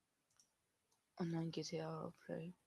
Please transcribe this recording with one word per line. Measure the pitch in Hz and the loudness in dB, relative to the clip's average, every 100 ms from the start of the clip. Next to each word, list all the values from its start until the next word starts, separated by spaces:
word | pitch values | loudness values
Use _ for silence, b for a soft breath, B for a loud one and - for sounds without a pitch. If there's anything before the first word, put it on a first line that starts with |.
| _ _ _ - - _ _ _ _ _ _ - | _ _ _ -20 -20 _ _ _ _ _ _ -2
Oh | |
nein, | 170 165 165 | 2 4 2
G | 160 | 0
T | 156 160 | 0 0
A | 160 160 170 - | 0 0 -2 -4
Play. | - 165 170 - | -4 -2 -2 -8